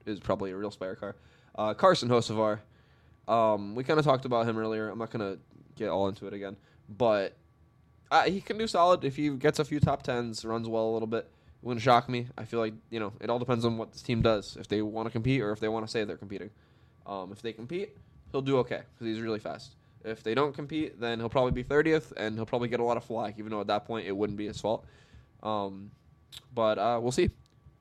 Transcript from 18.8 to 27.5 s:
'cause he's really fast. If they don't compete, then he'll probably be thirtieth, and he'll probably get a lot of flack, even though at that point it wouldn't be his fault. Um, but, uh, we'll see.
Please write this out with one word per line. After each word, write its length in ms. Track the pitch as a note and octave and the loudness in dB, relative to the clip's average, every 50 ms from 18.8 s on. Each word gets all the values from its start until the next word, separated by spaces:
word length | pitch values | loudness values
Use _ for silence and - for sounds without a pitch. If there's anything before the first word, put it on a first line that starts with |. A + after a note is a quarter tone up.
| - - - _ | -8 -12 -14 _
'cause 80 | A#2 | -6
he's 140 | A2+ A2 A2 | -4 -4 -4
really 180 | A2+ A2+ G#2+ G#2 | -2 -4 -4 -4
fast. 360 | - D#2+ D2 - - - - _ _ _ _ - - | -4 -8 -10 -10 -12 -18 -20 _ _ _ _ -14 -10
If 200 | G#2+ A2+ - - | -10 -10 -6 -4
they 120 | A2 A2+ | 0 2
don't 180 | C3 D3+ D3 C3+ | 2 2 0 -2
compete, 460 | C#3+ D3 C3+ D#3+ D#3 D#3 - - G2 | -6 -10 -6 -4 -4 -4 -6 -6 -6
then 200 | A#2 A#2 A#2 A2+ | -4 -4 -4 -4
he'll 100 | A#2 A2+ | -4 -2
probably 240 | - C3+ B2+ B2+ B2 | 2 2 2 2 0
be 100 | B2 A#2+ | -2 -2
thirtieth, 480 | - C#3 D3 D#3 D#3+ D#3+ D#3+ D#3 - - | 2 4 4 4 6 2 2 0 -4 -6
and 180 | - G#2 A2 A2 | -4 -4 -4 -2
he'll 100 | A2+ A2+ | -4 -4
probably 220 | - C3 A#2+ B2 | -2 -2 -2 0
get 140 | A2+ A#2+ A#2 | 0 0 0
a 20 | A#2+ | 2
lot 140 | A#2+ A#2 | 0 0
of 80 | A2+ - | 0 -2
flack, 340 | - A2+ A2+ A2 G#2+ - G#2+ | -4 -6 -6 -6 -6 -8 -10
even 100 | G#2 A2 | -8 -6
though 100 | A2 G#2 | -6 -4
at 60 | G2+ | 0
that 180 | G#2 G#2 G#2+ - | 0 0 0 0
point 200 | - A#2 A2 F2 | -4 -6 -6 -4
it 60 | F#2+ | -4
wouldn't 240 | G2 G2 G#2 G2+ G2+ | 0 0 0 -2 -2
be 100 | G#2 G#2+ | -4 -6
his 120 | G#2 G#2+ - | -6 -6 -4
fault. 260 | - G#2 A2+ - - - - - - _ - - - _ _ - | -2 -2 -2 -2 -4 -12 -20 -20 -20 _ -20 -20 -20 _ _ -10
Um, 500 | - G#2+ G#2+ G#2 G2+ G2 G2 F#2+ G2+ A2 - _ _ _ _ _ _ _ - - - _ B2 | -6 -4 -2 -2 -2 -4 -6 -12 -16 -18 -20 _ _ _ _ _ _ _ -20 -20 -20 _ -2
but, 240 | A#2 A2+ G#2+ G#2+ | 2 2 2 4
uh, 200 | F#2+ G2+ A#2 A#2+ A2+ | 2 2 0 0 0
we'll 100 | A#2 B2 | 0 0
see. 180 | C3 - G3 - - - _ _ | 2 2 2 0 0 -6 _ _